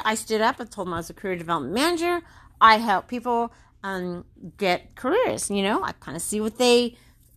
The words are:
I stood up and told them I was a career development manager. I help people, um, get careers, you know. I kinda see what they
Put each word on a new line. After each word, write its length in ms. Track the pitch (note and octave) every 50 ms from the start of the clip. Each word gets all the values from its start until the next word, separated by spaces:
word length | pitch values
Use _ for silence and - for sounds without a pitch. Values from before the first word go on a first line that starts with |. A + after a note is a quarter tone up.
| -
I 120 | A3 A3
stood 240 | A3 - - A3 G#3+
up 180 | A3 A#3 C#4 -
and 120 | B3 G#3+
told 180 | - - F#3 F#3
them 60 | E3+
I 40 | E3
was 120 | E3 -
a 40 | E3+
career 220 | - - G3 F#3
development 380 | F3 E3 E3 E3+ D#3+ C#3 B2 E3+
manager. 480 | A#3 C#4+ E4+ F4 D#4+ E4 F4 F4 F4 E4 - - - - - - -
I 180 | - A3+ A3 G#3+
help 300 | A#3 A3+ G3 F3+ - -
people, 440 | A#3+ B3 A3+ B3 A#3+ A#3 A#3 A#3 - _ - _ _ _ -
um, 400 | G3 F#3+ F#3 F3+ F3+ F3 F3 F3+ - - - - E3+ - -
get 360 | G3+ F#3 F3+ - - - -
careers, 540 | - - B3+ E4 A#4 B4+ - G#3+ - - -
you 120 | G3+ G3+ G3
know. 200 | G3 A3+ D#4+ -
I 100 | - -
kinda 280 | - - - - E3
see 200 | - - G#3 G#3+
what 180 | G#3+ A3 A3 -
they 380 | B3+ B3 A#3+ A#3+ A#3+ A#3 A#3+ - - - - _ _ _ _